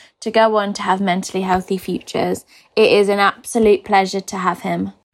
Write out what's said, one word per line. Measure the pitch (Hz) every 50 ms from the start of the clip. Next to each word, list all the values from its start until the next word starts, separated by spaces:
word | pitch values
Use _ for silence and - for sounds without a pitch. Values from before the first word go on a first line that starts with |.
| - _ _ _
to | - 226
go | 214 226 220 220 220
on | 214 202 202 202
to | - 202
have | 185 185 190
mentally | 202 190 175 190 190 - - 190 190
healthy | 185 185 185 185 - 196 185
futures. | - - 180 - - - - - - 180 185 - - _ _ - _ _ _
It | - 214 - -
is | 208 202 196
an | 202 202
absolute | 202 196 - - - - - 240 220 214 208 - -
pleasure | - 208 190 190 185 196 196
to | 190 - 208
have | 185 185 185 175 -
him. | - 190 170 170 196 196 - _ _ _